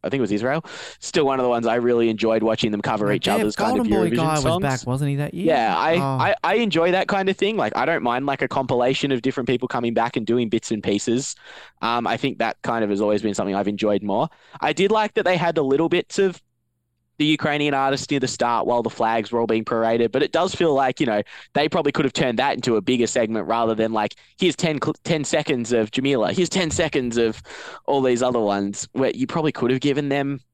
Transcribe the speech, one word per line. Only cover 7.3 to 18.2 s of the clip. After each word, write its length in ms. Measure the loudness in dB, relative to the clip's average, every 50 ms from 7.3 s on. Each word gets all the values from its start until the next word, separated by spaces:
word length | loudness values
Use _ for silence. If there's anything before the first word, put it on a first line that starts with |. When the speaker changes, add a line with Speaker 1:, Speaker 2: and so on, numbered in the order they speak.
| 0
Speaker 1:
thing. 180 | 0 0 0 0
Like, 160 | 0 -2 0 0
I 80 | 0 0
don't 180 | 0 0 0 0
mind, 220 | 0 0 0 0
like, 160 | -2 -2 -2
a 80 | -2 -2
compilation 640 | 0 -2 0 0 0 2 2 2 2 0 0 0 0
of 80 | 0
different 260 | 0 -2 -2 -2 0
people 220 | 0 0 0 -2 -4
coming 240 | -2 -2 -2 0 0
back 240 | 0 0 0 -2
and 100 | -4 0
doing 220 | 0 0 0 0 0
bits 220 | -2 -2 -2 -2
and 120 | -6 -2 0
pieces. 540 | 0 0 0 0 0 -2 -2 -2 -6 -12 -14 -18 -20 -20 -20 -20 -20 _ _
Um, 240 | -2 0 0 0 0
I 120 | -2 -2
think 220 | 0 -2 -4 -2 0
that 220 | -2 -2 -2 _ -4
kind 200 | -4 -2 0 0
of 60 | 0
has 100 | 0 0
always 220 | 2 0 0 0
been 120 | 0 -2 -2
something 220 | -2 -2 -2 -2
I've 140 | -2 -2 -2
enjoyed 340 | -2 -2 0 0 0 0 0
more. 240 | -2 0 0 -2 -2 -6 _ -20 -20 -10 -4
I 140 | -2 -2 0
did 180 | 2 2 2
like 220 | 2 2 0 0 _
that 100 | 0 0
they 140 | 2 0
had 180 | 2 0 0 0
the 80 | 0 2
little 240 | 2 2 2 2
bits 320 | 2 0 -2 -2 _ -2 0
of 220 | 0 0 -2 -6 _ _ _ _ _ _ _ _ _ _ _ _ _ _ _ 0
the 60 | 2
Ukrainian 500 | 2 2 2 0 0 0 2 0 0 2
artists 340 | 2 2 0 0 -2 -2 -2
near 100 | -2
the 80 | -2